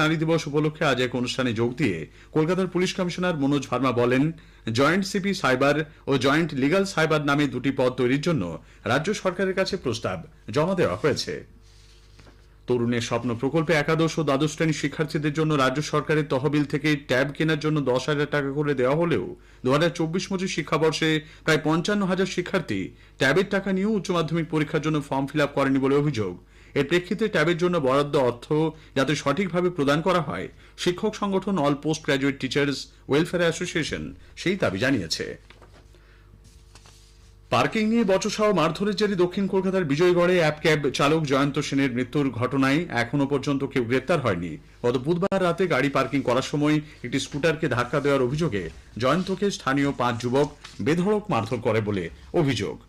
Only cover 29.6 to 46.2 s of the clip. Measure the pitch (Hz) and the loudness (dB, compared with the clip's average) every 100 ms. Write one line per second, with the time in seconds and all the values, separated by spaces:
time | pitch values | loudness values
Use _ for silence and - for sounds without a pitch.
29.6 | 180 175 139 147 175 180 139 92 - - | 0 0 0 2 2 0 -2 -6 -10 -14
30.6 | - - 180 175 214 208 202 190 196 185 | -20 -4 -4 -2 -4 -4 -2 -2 0 0
31.6 | 143 143 151 156 - 139 139 139 131 143 | 0 0 -2 -2 -2 0 0 -2 -2 0
32.6 | 143 135 - - - 139 170 175 170 160 | 0 -2 -10 -14 0 0 2 0 0 -2
33.6 | 180 170 139 85 78 - - - 165 196 | -4 -4 -4 -6 -8 -14 -18 -6 -4 0
34.6 | 107 95 127 131 82 - - - - - | 0 0 0 0 -2 -6 -6 -10 -18 -20
35.6 | - - - - - - - - - - | -20 -20 -20 -20 -20 -20 -20 -20 -20 -20
36.6 | - - - - - - - - - 120 | -20 -20 -20 -20 -20 -20 -20 -20 -2 0
37.6 | 139 220 214 233 196 190 208 208 214 185 | 2 2 2 4 4 2 0 2 2 4
38.6 | 160 156 202 196 208 190 175 202 190 190 | 2 0 -2 0 0 2 2 2 0 0
39.6 | 190 190 151 143 180 175 175 180 156 151 | 0 0 0 2 4 4 4 4 2 2
40.6 | 165 156 139 - 143 160 143 135 143 143 | 2 2 0 2 2 2 2 2 2 0
41.6 | 139 139 139 120 127 151 135 110 123 139 | -2 0 0 0 -2 0 0 -2 -2 2
42.6 | 135 143 170 120 117 147 139 143 135 139 | 2 2 0 -2 0 0 0 0 0 -2
43.6 | 135 135 117 131 127 170 117 85 85 78 | -2 -2 0 0 0 0 0 -2 -4 -10
44.6 | - - 120 131 135 175 196 196 175 165 | -16 -4 -2 0 0 -2 0 2 0 2
45.6 | 185 131 139 139 123 139 | 0 2 2 0 0 0